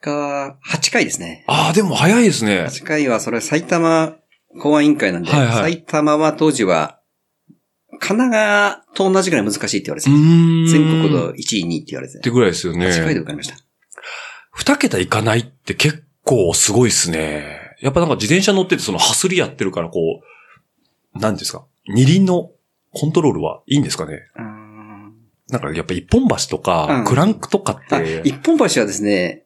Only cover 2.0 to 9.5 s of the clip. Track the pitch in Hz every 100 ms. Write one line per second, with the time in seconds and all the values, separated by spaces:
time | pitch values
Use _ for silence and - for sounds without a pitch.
2 | 156 226 226 135 110 95 80 - - 156
3 | 143 113 110 113 - 151 170 170 165 165
4 | 120 - _ _ _ - 147 151 147 147
5 | 101 87 87 147 123 117 127 170 - 156
6 | 151 151 156 151 156 131 98 82 76 -
7 | _ _ _ _ _ - _ _ _ -
8 | - 208 254 220 214 208 202 - _ -
9 | 196 185 185 147 104